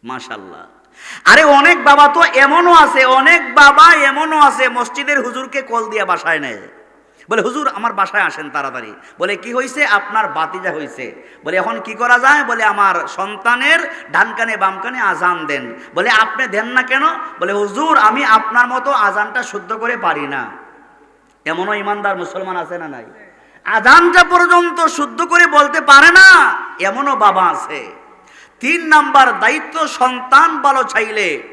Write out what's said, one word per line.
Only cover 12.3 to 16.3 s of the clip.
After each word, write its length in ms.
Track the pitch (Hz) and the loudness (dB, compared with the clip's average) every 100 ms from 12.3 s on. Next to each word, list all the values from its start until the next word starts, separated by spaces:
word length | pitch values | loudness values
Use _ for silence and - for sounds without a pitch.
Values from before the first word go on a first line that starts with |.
| 294 | 2
বলে, 200 | 254 226 | 0 -2
"আমার 300 | 214 202 196 175 139 | -2 0 0 0 -6
সন্তানের 680 | - 196 208 233 240 277 330 339 - - | -10 -10 -6 -4 -2 0 0 -2 -12 -6
ডান 220 | 156 214 226 | -2 -2 -2
কানে 200 | 226 208 | -6 -4
বাম 240 | 190 185 | -4 -4
কানে 180 | 240 254 | -10 -4
আজান 460 | 208 165 175 175 151 | -4 -2 -2 -4 -6
দেন।" 280 | 143 123 113 - | -8 -8 -16 -10
বলে, 160 | - 208 | -4 0
"আপনি 360 | 220 220 | 0 0